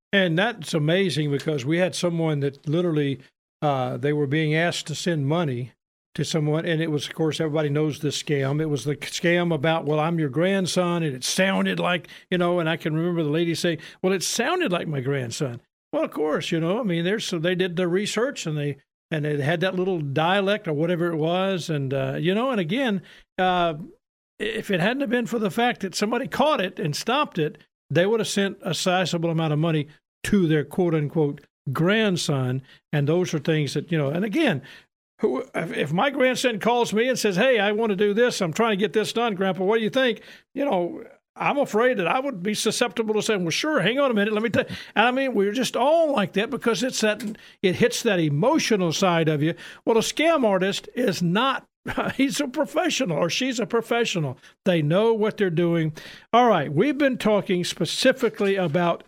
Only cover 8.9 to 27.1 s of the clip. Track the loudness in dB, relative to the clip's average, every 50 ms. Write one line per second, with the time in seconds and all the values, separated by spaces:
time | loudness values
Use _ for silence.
8.9 | -6 -6 -6 -10 -8 -2 0 2 2 4 2 2 0 0 0 0 0 0 0 0
9.9 | 0 0 0 0 0 0 -2 -2 0 0 2 2 2 0 0 0 0 0 0 0
10.9 | 0 0 0 -2 -4 -4 -6 -4 0 0 2 2 2 0 0 0 0 0 0 0
11.9 | -2 -2 -4 -10 -18 -20 -6 _ 0 0 2 2 2 2 2 0 -2 -2 -2 -2
12.9 | -2 0 0 0 0 0 0 0 0 0 0 0 -2 0 0 0 -2 -2 -6 -14
13.9 | -12 -4 0 0 0 0 0 -2 -2 0 0 0 0 0 0 0 0 -2 -2 -2
14.9 | -4 -4 -2 -2 -2 -2 -4 -6 -4 -4 -4 -4 -6 -10 -14 _ _ _ _ _
15.9 | -2 -2 -2 -2 -2 -2 -2 0 0 -2 -2 -2 -2 -2 0 0 0 0 0 -2
16.9 | -2 0 0 0 -2 -2 -4 -4 -4 -2 0 0 0 2 0 0 0 -2 0 0
17.9 | 0 0 0 0 -2 -2 -2 -2 -2 -6 -6 -4 -4 -2 -2 -4 -6 -8 _ _
18.9 | _ _ _ _ -4 -2 -2 -2 -2 0 0 0 0 2 0 0 0 0 0 0
19.9 | 0 -2 -2 -2 0 2 2 4 4 2 2 2 0 -2 -2 -4 -2 0 0 0
20.9 | 0 0 0 0 0 0 0 0 0 0 0 0 -2 -2 -2 -4 -2 -2 -2 -2
21.9 | -2 -2 -2 -2 -2 -2 0 0 0 0 0 0 0 -2 -2 -2 -2 -2 0 0
22.9 | -2 -2 -6 -10 -20 -20 -20 _ _ 0 0 2 2 2 2 0 -2 -4 -10 -14
23.9 | -18 _ _ _ _ _ _ _ _ _ -6 -4 -4 -6 -4 -2 0 2 2 0
24.9 | 0 0 -2 0 0 -2 -2 -2 -2 -2 -2 -2 0 0 0 0 0 -2 -6 -8
25.9 | -4 -2 -2 0 0 -2 -4 -4 0 2 2 2 2 2 0 -4 -4 -4 -4 -4
26.9 | -4 -4 -2 -2